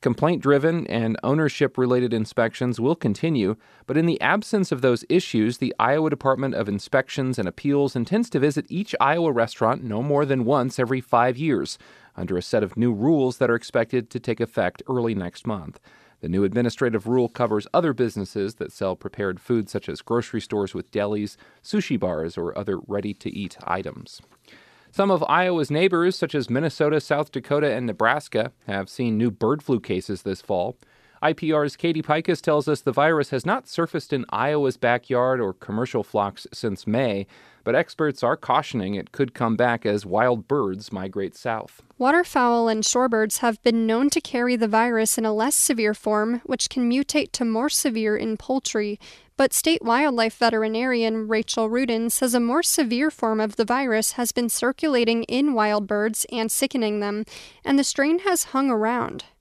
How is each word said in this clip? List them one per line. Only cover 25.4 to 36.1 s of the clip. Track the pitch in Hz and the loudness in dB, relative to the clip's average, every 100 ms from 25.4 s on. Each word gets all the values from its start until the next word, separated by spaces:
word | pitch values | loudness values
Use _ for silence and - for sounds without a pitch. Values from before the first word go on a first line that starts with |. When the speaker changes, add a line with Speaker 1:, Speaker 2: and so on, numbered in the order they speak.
| 185 175 143 | 2 0 0
Speaker 1:
neighbors, | 147 190 180 175 185 | 2 2 2 0 0
such | 165 147 | -2 -2
as | 120 | -2
Minnesota, | 120 156 - 151 156 | 0 -2 0 0 0
South | - 143 151 | 0 -2 -2
Dakota, | - 117 151 147 | -6 -2 0 2
and | 117 123 | 0 -4
Nebraska, | 104 110 143 - - 117 _ - | 2 2 2 0 -2 -2 _ -8
have | 98 98 | -6 -6
seen | - 123 107 | -4 -2 2
new | 120 | 0
bird | 95 110 143 | 0 0 0
flu | - 127 | 0 -2
cases | - 92 - 95 | 0 -4 -4 -8
this | - 95 | -6 -8
fall. | - 95 92 - _ _ _ _ | -4 -2 -2 -6 _ _ _ _
I | 151 | -2
P | 160 156 | -2 0
R's | 156 147 - | 0 0 -2
Katie | 170 160 | -2 -2
Pikus | 156 156 165 165 | 0 -2 0 -2
tells | - 151 147 | 2 2 2
us | 147 | 0
the | - | 0
virus | 131 151 160 143 | 2 2 2 0
has | 135 | -2
not | 160 233 - | -2 -4 -4
surfaced | - 165 170 - | -4 -2 -4 -4
in | 139 - | -6 -4
Iowa's | 104 131 151 139 117 | -2 0 2 0 0
backyard | 120 120 _ 123 127 131 | 0 0 _ 0 2 2
or | 107 | -2
commercial | 92 - 107 120 123 | -4 -6 -4 -2 -2
flocks | 101 | -2